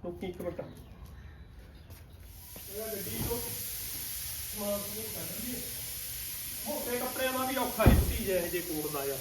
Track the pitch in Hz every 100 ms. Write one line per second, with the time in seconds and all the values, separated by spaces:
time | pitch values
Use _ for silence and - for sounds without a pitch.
0 | 175 175 190 175 175 165 - - - -
1 | - - - - - - - - - -
2 | - - - - - - - 202 220 202
3 | 180 226 226 233 240 - - - - -
4 | - - - - - 208 202 202 202 208
5 | 220 196 160 180 247 220 185 - - -
6 | - - - - - - - 285 240 247
7 | 247 - 262 262 262 262 240 - 202 -
8 | 180 214 196 180 170 175 165 156 151 147
9 | 139 139